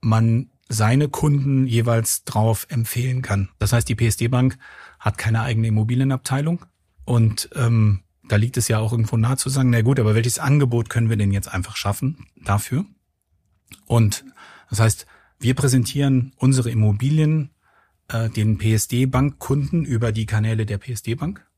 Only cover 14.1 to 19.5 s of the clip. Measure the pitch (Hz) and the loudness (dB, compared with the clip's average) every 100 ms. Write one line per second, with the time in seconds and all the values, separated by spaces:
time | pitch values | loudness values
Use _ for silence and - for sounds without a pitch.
14.1 | - - - - - _ 104 113 - - | 0 -12 -20 -20 -20 _ 2 2 2 -6
15.1 | - _ _ 117 127 139 131 120 143 139 | -20 _ _ -2 0 2 2 0 0 2
16.1 | 131 127 _ 131 131 117 117 107 101 127 | 2 0 _ 2 2 0 2 2 2 0
17.1 | 156 156 156 143 _ _ _ _ _ _ | 2 2 0 -4 _ _ _ _ _ _
18.1 | 117 113 107 107 107 107 110 - 120 131 | -4 -4 0 0 0 2 0 0 0 0
19.1 | 127 139 - - | 2 0 -2 -4